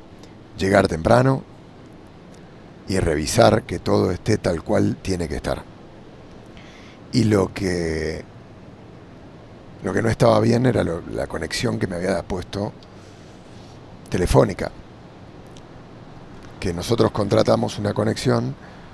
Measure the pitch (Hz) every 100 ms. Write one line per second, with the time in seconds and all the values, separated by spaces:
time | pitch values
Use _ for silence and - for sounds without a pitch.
0 | - - - - - - 95 98 98 85
1 | 80 120 131 135 - - - - - -
2 | - - - - - - - - - 95
3 | 85 76 76 110 113 107 - 87 - 101
4 | 101 90 - 104 - 87 - 101 101 127
5 | - 92 82 67 - 69 - - - -
6 | - - - - - - - - - -
7 | - 113 107 107 92 - 95 87 82 80
8 | 78 80 - - - - - - - -
9 | - - - - - - - - 95 95
10 | 113 110 120 110 110 117 127 110 90 85
11 | 76 55 71 82 82 - 120 110 101 87
12 | 92 90 - 95 - 98 104 - - -
13 | - - - - - - - - - -
14 | - 95 87 131 123 90 85 - - -
15 | - - - - - - - - - -
16 | - - - - - - 98 85 82 113
17 | 110 - 101 110 110 113 113 - 104 107
18 | 110 107 123 120 120 139 - - -